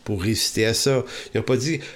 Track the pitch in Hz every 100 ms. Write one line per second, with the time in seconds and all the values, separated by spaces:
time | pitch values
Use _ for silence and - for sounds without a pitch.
0 | - 104 95 110 - - 110 113 - 135
1 | - - - 117 - 127 131 151 -